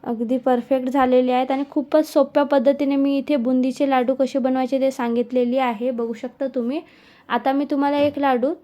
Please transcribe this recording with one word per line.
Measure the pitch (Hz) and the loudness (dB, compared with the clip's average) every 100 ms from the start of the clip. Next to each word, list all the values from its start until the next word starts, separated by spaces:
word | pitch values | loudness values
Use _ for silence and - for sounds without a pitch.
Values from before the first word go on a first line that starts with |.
अगदी | - 226 233 254 | -6 -6 -2 -2
परफेक्ट | 254 247 240 269 254 | 0 0 0 -2 0
झालेले | 269 254 254 254 | 0 4 4 4
आहेत. | 247 262 | 0 0
आणि | 269 277 | -2 -2
खूपच | - 262 311 311 | -4 0 0 2
सोप्या | 311 277 294 | 2 2 2
पद्धतीने | 285 277 247 285 277 277 | 2 2 2 2 0 0
मी | 277 277 | 2 0
इथे | 277 285 | 0 0
बुंदीचे | 233 254 262 247 277 | 2 0 0 0 0
लाडू | 262 247 269 | 2 0 0
कसे | 262 277 | 0 0
बनवायचे | 254 262 254 269 | 0 0 0 0
ते | 269 | 0
सांगितलेली | 262 240 233 240 254 247 254 | -2 -2 -2 0 0 0 0
आहे, | 254 214 240 | -2 -2 -4
बघू | 240 233 | -4 -6
शकता | 233 247 - 269 | -6 -10 -6 -6
तुम्ही. | 269 233 294 320 - - - - | -4 -4 -4 -8 -20 -20 -20 -4
आता | 247 269 | -2 0
मी | 277 285 | -2 0
तुम्हाला | 294 285 285 | 0 0 2
एक | 294 285 | 0 0
लाडू | 277 247 254 349 | 0 2 0 -4